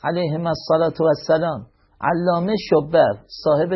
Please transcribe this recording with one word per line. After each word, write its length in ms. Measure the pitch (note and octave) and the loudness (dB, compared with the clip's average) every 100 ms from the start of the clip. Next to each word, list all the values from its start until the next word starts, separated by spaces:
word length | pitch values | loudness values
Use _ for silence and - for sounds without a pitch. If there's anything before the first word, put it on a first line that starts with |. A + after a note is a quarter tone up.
علیهم 440 | D3 E3+ E3+ D#3 E3+ | -6 -2 -2 -2 -4
الصلاة 460 | D#3 - D#3+ E3 D#3+ | -4 0 2 2 0
و 40 | |
السلام، 640 | D#3+ D3 - D#3+ E3 A2+ - _ _ - | 0 0 0 0 0 -6 -12 _ _ -8
علامه 540 | C3+ E3+ F3 E3+ F3+ G#3+ - | -4 -2 0 0 0 -4 0
شبر، 480 | D#3+ D3 E3 C3 G#2 - - | 0 2 2 2 0 -10 -6
صاحب 260 | D#3 D3 E3+ | 0 2 0